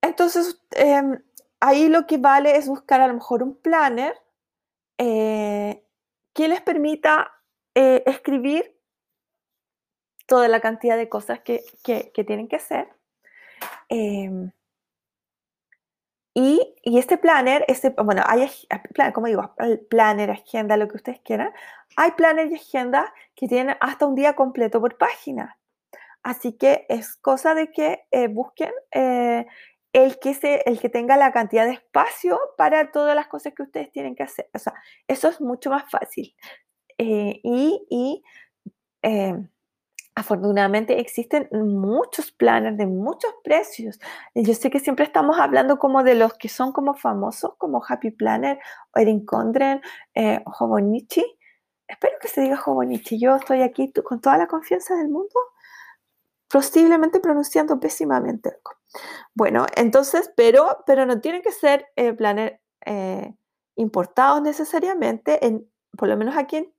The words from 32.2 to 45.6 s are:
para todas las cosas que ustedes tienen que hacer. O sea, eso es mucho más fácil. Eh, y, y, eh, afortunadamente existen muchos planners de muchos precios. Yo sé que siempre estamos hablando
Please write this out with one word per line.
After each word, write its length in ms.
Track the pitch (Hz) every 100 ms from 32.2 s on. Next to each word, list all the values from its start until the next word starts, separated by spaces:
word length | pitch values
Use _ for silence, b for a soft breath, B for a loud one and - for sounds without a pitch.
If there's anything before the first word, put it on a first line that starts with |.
| 359 349 554 -
para 340 | 320 311 302
todas 240 | 302 294 294
las 120 | 294
cosas 260 | 294 294
que 100 | 294
ustedes 280 | 277 311 285
tienen 240 | - 277 254
que 80 |
hacer. 260 | 269 - -
O 60 | -
sea, 140 | - B B B _
eso 220 | 269 311
es 100 | 330
mucho 300 | 254 247 277
más 200 | 277 -
fácil. 460 | - - - - _ B B _ _ _ _
Eh, 420 | 226 214 202 214
y, 420 | 240 247 294 392 -
y, 340 | 240 247 302 b b b _ - _ _ _
eh, 340 | - 214 196 175 190 _ _ _ _ - - -
afortunadamente 840 | 214 202 196 202 196 208 226 -
existen 480 | 240 - 233 302 269
muchos 800 | 214 214 202 196 240 480 - 311
planners 460 | _ 233 233 220 214
de 100 | 196
muchos 460 | 185 214 370 466 453
precios. 560 | - 311 - - 226 202 B B B
Yo 200 | - 220 226
sé 160 | 269
que 80 | 285
siempre 260 | 277 269 294
estamos 340 | - 285 330
hablando 380 | 294 269